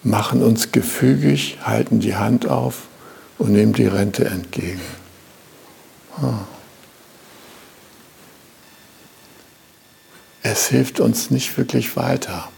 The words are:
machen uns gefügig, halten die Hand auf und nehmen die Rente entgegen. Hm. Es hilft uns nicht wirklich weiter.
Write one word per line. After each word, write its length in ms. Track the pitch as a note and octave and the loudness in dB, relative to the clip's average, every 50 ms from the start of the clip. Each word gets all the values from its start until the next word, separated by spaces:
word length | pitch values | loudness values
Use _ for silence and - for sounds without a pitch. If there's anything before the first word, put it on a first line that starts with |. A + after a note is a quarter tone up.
| - | 0
machen 380 | A2 G#2+ G#2+ A2 - B2+ B2+ | 0 0 0 0 0 0 2
uns 300 | B2 A#2 A2+ A2 - - | 4 4 4 2 0 2
gefügig, 840 | - A2+ - - - - C3 B2+ C3+ C#3+ D3 C#3+ C#3 C#3+ - - - - | 2 0 0 0 -2 2 4 4 4 4 4 2 2 2 -2 -6 -8 -8
halten 380 | - A#2 A2 A2+ A2+ - A#2+ - | -4 -2 0 0 2 2 2 2
die 160 | G2 G#2 G2 | 2 0 0
Hand 300 | G2 G#2 G#2+ B2 A#2+ A#3+ | 0 2 2 2 2 2
auf 360 | - C3 B2+ B2 C3 - - - - - - - - - - - - - - | 0 0 0 0 -2 -4 -8 -16 -20 -20 -20 -20 -20 -20 -20 -20 -20 -6 -4
und 140 | - A2+ | 0 2
nehmen 200 | G#2 G#2 G#2+ G#2+ | 4 4 4 4
die 140 | - A#2 A2+ | 4 4 2
Rente 380 | G2 F#2+ G2 G2 G2+ G2 - - | 2 2 0 0 0 0 0 -2
entgegen. 560 | - F#2 F2+ F2 - - - - F2 F#2 F#2 F2 - - - - - - - - - - - - - - - - - - - - - - - - - - - | -2 -2 -6 -8 -8 -8 -8 -6 -6 -8 -10 -12 -14 -14 -16 -20 -20 -20 -20 -20 -20 -20 -20 -20 -20 -20 -20 -20 -20 -20 -20 -20 -20 -20 -20 -20 -18 -8 -4
Hm. 180 | C#3 B2+ A#2 G#2 F#2+ - - - - - - - - - _ - - - - - - - - - - - - - - - - - - - - - - - - - - - - - - - _ _ - - - - - - - - - - - - - - - - - - _ _ _ _ _ _ _ _ _ _ _ _ - - - - _ _ | -4 -2 -2 -4 -8 -12 -16 -20 -20 -20 -20 -20 -20 -20 _ -20 -20 -20 -20 -20 -20 -20 -20 -20 -20 -20 -20 -20 -20 -20 -20 -20 -20 -20 -20 -20 -20 -20 -20 -20 -20 -20 -20 -20 -20 -20 _ _ -20 -20 -20 -20 -20 -20 -20 -20 -20 -20 -20 -20 -20 -20 -20 -20 -20 -20 _ _ _ _ _ _ _ _ _ _ _ _ -20 -20 -20 -20 _ _
Es 240 | - A2+ G#2 - - - | -6 -4 -2 -2 0 2
hilft 300 | B2+ C3 C3 - - - | 2 2 2 0 0 0
uns 320 | - A#2 A#2 - - - | 2 2 2 -2 -2 -2
nicht 260 | C#3 B2+ - - - | -2 -2 -2 -4 -4
wirklich 400 | - B2+ - - B2+ A#2 - - | -4 -4 0 0 -2 -2 -2 -4
weiter. 520 | - B2 B2+ C3 - - - F2+ - - - - | -4 -2 -2 -2 -4 -4 -8 -10 -12 -12 -14 -18